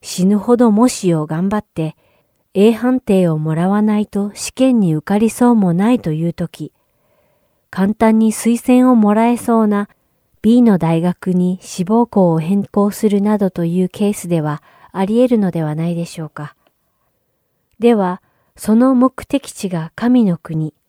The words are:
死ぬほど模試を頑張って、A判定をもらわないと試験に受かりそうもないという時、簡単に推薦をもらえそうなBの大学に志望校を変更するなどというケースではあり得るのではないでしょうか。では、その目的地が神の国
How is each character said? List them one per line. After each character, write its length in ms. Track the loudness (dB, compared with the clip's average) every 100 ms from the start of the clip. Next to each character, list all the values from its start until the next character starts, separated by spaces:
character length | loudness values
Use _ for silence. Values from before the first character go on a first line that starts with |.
死 240 | -14 -2 0
ぬ 140 | 0
ほ 180 | 2 2
ど 140 | 4
模 160 | 4 2
試 260 | 0 -2
を 140 | 0 -2
頑 220 | -4 -4
張 100 | -4
っ 40 |
て、 320 | -8 -8 -8 -8 _ _ _ _ _ 0
A 160 | 2
判 280 | 2 -2 -2
定 280 | 0 0 2
を 120 | 0
も 160 | -2 -2
ら 120 | 0
わ 140 | 0
な 160 | 0 0
い 80 | -2
と 260 | -4 -6 -8
試 180 | -14
験 260 | -2 2 2
に 140 | 2
受 100 | 0
か 140 | -2 0
り 140 | 0
そ 220 | 2 2
う 20 | 4
も 180 | 2
な 180 | 2 2
い 80 | 0
と 120 | -2
い 160 | -4 -4
う 60 |
時、 380 | -4 -10 -8 -14 _ _ _ _ _ _ _ _ _ _
簡 240 | -4 -2 0
単 240 | 2 4
に 120 | 2
推 320 | 0 -2 -2
薦 280 | 2 4 4
を 40 | 4
も 200 | 4 2
ら 140 | 0
え 80 | 0
そ 240 | 0 0
う 60 | 2
な 220 | 0 -4 _ _ _ _ _
B 180 | 2 4
の 160 | 4 4
大 240 | 2 0
学 320 | 0 -4 -2
に 240 | 0 0 -2
志 200 | -10 -8 -2
望 200 | 0 0
校 260 | 2 2
を 80 | 2
変 240 | 0 -2
更 280 | -2 -2 -2
す 180 | 0 -2
る 140 | 0
な 160 | 0 0
ど 100 | -2
と 160 | -2 -4
い 200 | -2 -4
う 40 |
ケ 220 | -2 -4
ー 20 |
ス 140 | -4 -4
で 140 | -2
は 200 | -2 -6 _ _ _
あ 120 | -6
り 120 | -2 2
得 60 | 2
る 80 | 2
の 100 | 0
で 140 | -2
は 100 | -4
な 140 | -4 -4
い 80 | -4
で 100 | -8
し 160 | -10
ょ 40 | -14
う 40 |
か。 260 | -14 -18 _ _ _ _ _ _ _ _ _ _ _ _ _
で 160 | 2 2
は、 260 | 0 -4 _ _ _ _
そ 200 | 0 2
の 180 | 4
目 300 | 4 2 -2
的 280 | -6 -6 -6
地 160 | -10 -8
が 240 | -6 -8 -6
神 280 | 0 2
の 140 | 2 -2
国 380 | -6 -6 -6 _